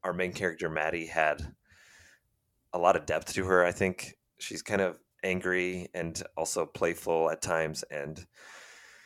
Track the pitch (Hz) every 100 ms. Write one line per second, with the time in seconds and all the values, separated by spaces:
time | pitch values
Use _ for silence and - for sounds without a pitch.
0 | 92 87 92 87 92 80 87 78 78 85
1 | 80 82 78 73 76 - _ - - -
2 | - - _ _ _ _ _ 87 87 87
3 | - 80 - - 95 92 87 85 95 90
4 | - - _ _ - 107 - 101 95 -
5 | _ _ 92 92 92 90 90 90 90 90
6 | 85 80 - - 82 - 80 - 85 85
7 | - 82 80 80 92 82 80 78 - 73
8 | 71 80 - - - - - - - -